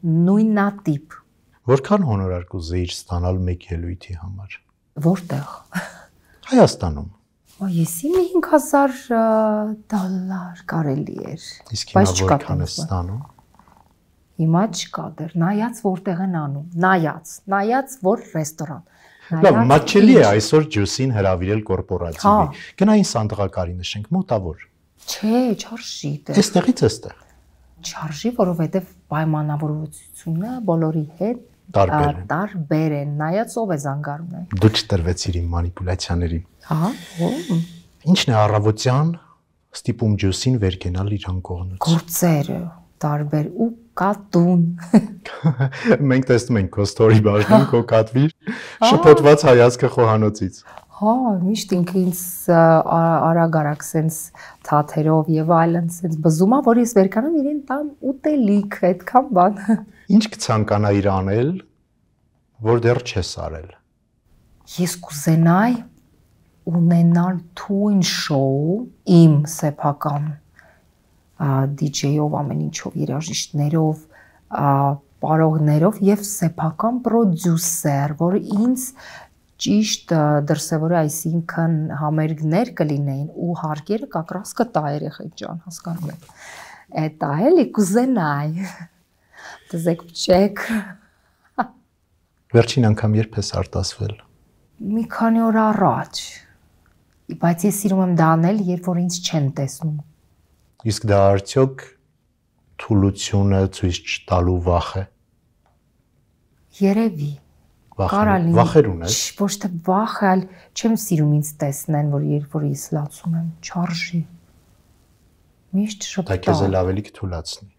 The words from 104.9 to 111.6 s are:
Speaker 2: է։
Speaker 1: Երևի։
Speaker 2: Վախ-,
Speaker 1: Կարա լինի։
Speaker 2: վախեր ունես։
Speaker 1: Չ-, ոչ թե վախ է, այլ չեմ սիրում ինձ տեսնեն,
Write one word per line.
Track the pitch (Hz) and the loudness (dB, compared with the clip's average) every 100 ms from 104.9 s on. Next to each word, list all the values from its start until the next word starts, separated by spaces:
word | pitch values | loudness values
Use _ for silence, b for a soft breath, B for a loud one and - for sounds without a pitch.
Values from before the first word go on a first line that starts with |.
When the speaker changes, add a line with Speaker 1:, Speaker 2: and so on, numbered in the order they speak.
Speaker 2:
է։ | 95 98 _ _ _ _ _ _ _ _ _ _ _ _ _ _ _ _ - | -8 -10 _ _ _ _ _ _ _ _ _ _ _ _ _ _ _ _ -2
Speaker 1:
Երևի։ | 196 202 226 165 147 143 _ _ _ _ _ - | 0 2 0 -2 -8 -8 _ _ _ _ _ -4
Speaker 2:
Վախ-, | 95 | -2
Speaker 1:
Կարա | 196 214 190 | 2 2 2
լինի։ | 170 | 4
Speaker 2:
վախեր | 170 170 160 107 | 4 6 4 4
ունես։ | 85 85 117 | 0 -4 -4
Speaker 1:
Չ-, | - | -4
ոչ | - 202 | -4 -4
թե | - 196 175 | -4 -8 -6
վախ | 165 185 220 - | -2 0 -2 0
է, | 196 | 2
այլ | 185 190 B B | 2 0 B B
չեմ | - 226 220 | -4 -2 -2
սիրում | - 165 151 | 0 0 2
ինձ | 147 147 | 2 -2
տեսնեն, | - | -6